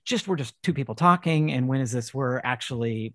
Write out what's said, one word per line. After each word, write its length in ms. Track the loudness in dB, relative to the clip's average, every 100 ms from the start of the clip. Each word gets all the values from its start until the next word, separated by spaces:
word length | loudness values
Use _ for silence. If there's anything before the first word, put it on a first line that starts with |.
just, 240 | -4 -2 0
we're 80 | -2
just 180 | -4 -4
two 100 | -2
people 220 | -2 -4
talking, 560 | 4 4 6 4 2 2
and 160 | 2 0
when 140 | 0
is 100 | 0
this, 240 | -2 -4
we're 240 | -4 -2 0
actually 680 | -2 -4 -4 -4 -2 -2 -6